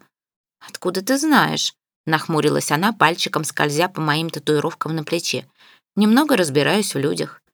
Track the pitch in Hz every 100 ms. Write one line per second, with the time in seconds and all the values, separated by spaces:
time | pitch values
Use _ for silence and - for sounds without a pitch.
0 | _ _ _ _ _ _ - - 185 190
1 | 190 269 311 254 156 160 - - _ _
2 | - 156 - 151 147 143 - 147 202 220
3 | 156 175 - 160 156 - 147 147 180 175
4 | 156 151 165 156 - 147 156 - 151 160
5 | 147 170 - 131 131 _ _ _ _ -
6 | 214 240 302 226 160 135 143 196 196 143
7 | 143 170 147 - _